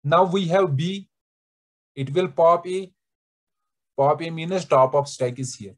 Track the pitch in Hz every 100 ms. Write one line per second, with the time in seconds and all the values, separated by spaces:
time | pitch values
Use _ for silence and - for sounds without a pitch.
0 | 143 170 185 190 175 190 185 135 170 196
1 | 196 _ _ _ _ _ _ _ _ -
2 | 135 156 185 - 165 170 180 185 185 _
3 | _ _ _ _ _ _ _ _ _ -
4 | 139 151 165 165 165 185 - 139 131 147
5 | 139 - 123 123 127 - 98